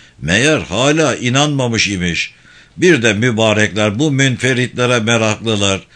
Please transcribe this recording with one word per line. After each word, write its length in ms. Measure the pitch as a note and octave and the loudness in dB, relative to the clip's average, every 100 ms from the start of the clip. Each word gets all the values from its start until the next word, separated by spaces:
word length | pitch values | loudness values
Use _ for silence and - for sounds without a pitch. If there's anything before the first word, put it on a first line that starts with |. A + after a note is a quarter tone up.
| - - | -20 -10
Meğer 380 | C#2 G2 C#3+ C#3+ | -2 2 2 0
hala 560 | D#2+ F#2+ C3+ D#3+ D3 G2 | -2 -2 0 2 0 -2
inanmamış 720 | A#2+ C3 D3+ C#3 B2 A2+ F#2+ | -2 0 0 0 -2 -2 -2
imiş. 460 | G2 F2 E2 - - - - - - | -2 -4 -4 -8 -12 -20 -20 -20 0
Bir 260 | F3 D3 | 2 4
de 100 | A2+ | 2
mübarekler 840 | G2+ B2 A2 A2 G#2+ G#2+ G2 G#2+ G#2 | 2 0 2 2 2 0 0 -2 0
bu 120 | D#3 | -2
münferitlere 880 | C3+ C3+ B2 B2+ B2 B2 B2 B2 B2 | 0 0 0 -2 0 -2 -2 0 0
meraklılar. 800 | G#2+ A#2 A2 G#2 A2+ G#2+ G2+ F#2+ - | 0 0 0 -2 -2 0 0 -2 -6